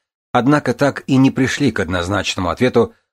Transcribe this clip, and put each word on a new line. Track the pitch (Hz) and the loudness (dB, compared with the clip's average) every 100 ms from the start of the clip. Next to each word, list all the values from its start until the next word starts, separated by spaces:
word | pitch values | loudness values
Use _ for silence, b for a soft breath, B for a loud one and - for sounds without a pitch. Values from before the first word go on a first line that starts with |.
| _ _ _ | _ _ _
Однако | 120 120 147 135 | 0 2 0 0
так | 120 139 - - | -2 -2 -2 0
и | 135 | 4
не | 135 | 4
пришли | - 131 - 143 | 2 -2 0 -2
к | 107 | -2
однозначному | 85 90 87 98 - - 87 | -4 -4 -2 -4 -4 -4 -4
ответу, | 82 123 120 107 b b | 0 0 2 0 b b